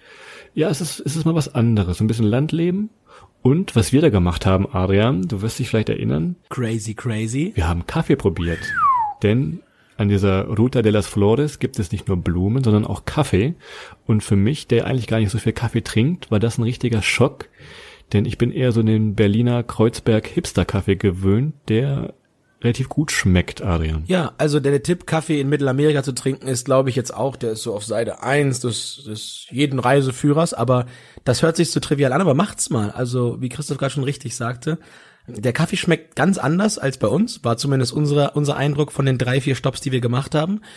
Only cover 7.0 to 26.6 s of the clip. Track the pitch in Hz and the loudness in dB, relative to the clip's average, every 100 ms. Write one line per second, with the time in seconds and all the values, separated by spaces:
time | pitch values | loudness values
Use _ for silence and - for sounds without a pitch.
7 | 120 107 110 131 180 104 82 85 - 160 | -4 -4 -4 -4 -2 0 0 -2 -2 -2
8 | - 143 98 82 85 82 - 1077 1077 1017 | 2 2 2 0 -4 -4 -4 0 0 0
9 | 855 831 104 120 156 170 - _ _ - | -2 0 0 2 0 -6 -14 _ _ -2
10 | 101 98 98 95 - 104 123 127 107 107 | 2 2 2 2 0 2 2 4 4 2
11 | 95 104 101 120 147 - 120 - 104 95 | 0 2 4 4 0 -2 -6 -4 -6 -4
12 | - 90 87 85 98 127 117 104 - 107 | -2 -2 0 0 0 2 4 4 2 -4
13 | - - 151 92 131 175 - - - - | -6 -2 2 2 0 -2 -12 -20 -20 -10
14 | - 107 - 98 101 - - 117 - 127 | 0 0 2 2 2 0 0 0 0 -2
15 | 110 113 107 113 117 - 113 117 - 107 | 0 0 0 0 -2 -2 -2 -2 -2 0
16 | 131 180 - 107 113 - 113 120 120 113 | 2 0 -2 0 0 0 -2 -2 -2 0
17 | - - 139 - - _ - - - - | 0 2 2 0 -20 _ -20 -20 -20 -20
18 | - - - - 120 165 127 113 110 110 | -2 0 0 0 -2 0 2 2 4 2
19 | 110 104 104 107 120 120 - - 113 - | 2 2 2 4 2 0 -2 0 0 2
20 | - 110 - - - - 87 98 - 92 | 0 0 0 -6 -4 -2 0 0 0 2
21 | 101 90 95 107 151 - - 110 139 139 | 0 2 2 2 0 -4 -2 0 0 -2
22 | - - _ _ _ _ 120 120 131 - | -6 -12 _ _ _ _ -2 -2 -2 -2
23 | 151 - 95 90 - - 101 82 80 80 | -2 0 4 4 2 -4 -2 0 0 -4
24 | 85 185 147 - 151 147 139 143 147 175 | 0 -2 -2 -2 0 2 2 0 0 -4
25 | - 160 - 147 135 147 135 131 151 143 | -2 -4 0 -2 0 0 0 2 2 2
26 | 135 123 135 135 - 120 | -2 -4 -4 -4 -4 -4